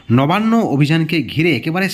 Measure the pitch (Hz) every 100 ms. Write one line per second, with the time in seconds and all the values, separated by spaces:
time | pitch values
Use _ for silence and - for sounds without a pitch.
0 | - 120 143 196 220 233 165 139 147 165
1 | 160 165 113 - 170 123 160 180 190